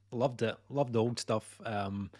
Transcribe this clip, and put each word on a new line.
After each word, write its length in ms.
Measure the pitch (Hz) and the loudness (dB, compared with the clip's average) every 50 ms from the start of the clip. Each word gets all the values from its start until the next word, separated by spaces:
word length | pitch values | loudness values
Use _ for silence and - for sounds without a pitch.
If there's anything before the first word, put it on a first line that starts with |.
| _ - | _ -8
Loved 320 | - 117 120 - 123 117 120 | -2 0 0 0 2 2 0
it. 140 | 110 - - _ - | 0 0 -2 _ -6
Loved 240 | 131 139 143 123 117 | 0 0 0 2 4
the 60 | 113 | 4
old 180 | 110 120 120 - | 4 4 2 -2
stuff. 420 | - - 113 107 - - - - - | -2 0 0 0 0 -6 -20 -10 -8
Um, 460 | 117 107 101 98 98 98 101 98 92 - | -4 -2 -2 -2 -2 -2 -4 -6 -6 -10